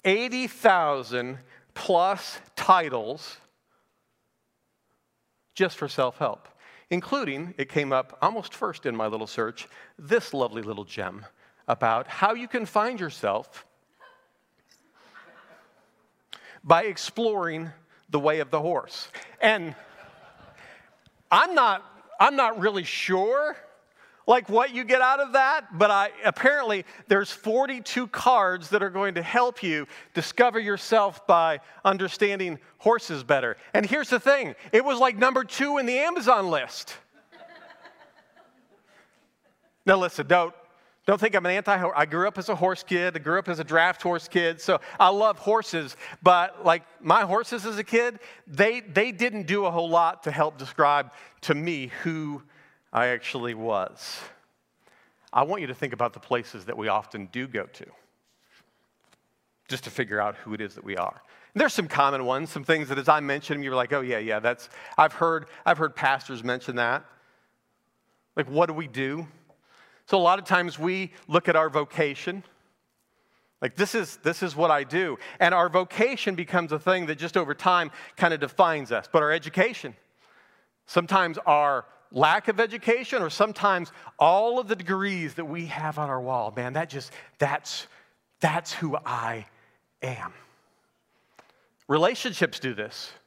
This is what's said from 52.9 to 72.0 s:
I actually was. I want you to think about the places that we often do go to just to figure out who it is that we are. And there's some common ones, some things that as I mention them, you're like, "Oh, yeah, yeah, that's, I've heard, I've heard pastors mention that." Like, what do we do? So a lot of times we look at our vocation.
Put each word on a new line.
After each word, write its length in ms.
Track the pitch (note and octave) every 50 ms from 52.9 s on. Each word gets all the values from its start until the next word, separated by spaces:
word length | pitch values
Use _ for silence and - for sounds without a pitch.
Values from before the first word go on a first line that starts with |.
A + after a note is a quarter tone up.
I 160 | - A2+ A#2+
actually 460 | B2 B2 A#2 - - - C3 A#2+ A#2+ A2+
was. 640 | A2 A2 A2+ G#2+ G2 F#2 - - - - - - - - - - _ _ _ _ _ _ _ _ _ _ _ _ _ _ _ _ _ _ _
I 120 | - B2 C#3
want 180 | D#3 G3 G#3
you 60 | D#3+
to 80 | B2 B2+
think 180 | - D3+ C3+ A#2
about 200 | G#2 A#2+ A#2 -
the 60 | -
places 460 | - - B2+ A#2+ A2+ - - G#2+ F2+
that 100 | G#2 A#2+
we 100 | A2 G#2+
often 400 | A2 G2 G#2+ G#2+ - - G#2+ G2 F2
do 160 | - B2 C3
go 180 | C3+ A#2 G#2+ F2+
to 200 | - - - - - _ _ _ _ _ _ _ _ _ _ _ _ _ _ _ _ _ _ _ _ _ _ _ _ _ _ _ _ _ _ _ _ _ _ _
just 160 | - C3+ B2+ -
to 80 | A#2
figure 280 | - - B2+ G#2 G#2 G#2
out 160 | G2+ G#2 G2+
who 180 | - - A2+ G#2+
it 60 | G#2
is 120 | G#2+ G2 -
that 80 | - -
we 140 | G2+ G2
are. 240 | F2+ F2 - - - _ _ - - - _ _
And 80 | G#3
there's 120 | D4+ C4+ -
some 140 | - F3+
common 380 | D3+ - - C#3+ C#3 C#3 C3+ B2+
ones, 260 | B2 B2+ C3+ D#3+ D#3
some 120 | - D3+ C3+
things 260 | - D#3+ D#3 D3+ C3
that 80 | C#3
as 100 | C3+ C3
I 120 | D#3+ D3+ D3+
mention 380 | D3 C#3 C#3 D3 D3 - D#3
them, 60 | C#3+ C#3
you're 120 | C3+ C3
like, 180 | B2+ B2 B2 C#3+
"Oh, 80 | C#3+
yeah, 160 | C3 B2+ A#2+
yeah, 220 | G#2+ A2 A2 G#2+ G#2+
that's, 300 | G#2+ A#2+ B2 - - - - - - - -
I've 160 | - D#3 D#3 -
heard, 340 | - E3+ E3 D#3+ D#3 C#3+ - - - -
I've 100 | E3 E3+
heard 180 | D3+ D#3+ D3 -
pastors 480 | - D3+ C3+ C3+ C3 - - C3 A#2 A2+
mention 340 | B2 B2 B2+ - - B2
that." 260 | A#2+ A#2+ A#2 B2+ D3 - _ - _ _ _ _ _ _ _ _ _ _ _ _ _ _ _ _ _ _ _ _ _ _ _ _
Like, 140 | D#3 D3 B2+
what 160 | C#3 D3+ F3
do 60 | D#3+ D#3
we 140 | D#3 E3
do? 400 | C3+ A2+ C3 C3+ C3+ C#3+ D#3+ E3 D3+ - _ _ _ _ _ _ _ _ _ - _ _ _ _
So 100 | - G#3
a 20 | F#3+
lot 200 | F3 E3+ F#3 G3
of 60 | F3+
times 340 | - F#3+ F3+ F3 F3 - D3+
we 340 | D#3 F3+ F#3 F#3+ F#3+ D#3+ - - -
look 200 | - D3+ F3 -
at 80 | - E3
our 140 | D#3+ D#3+ D#3
vocation. 760 | C3+ D3+ D3 - - F3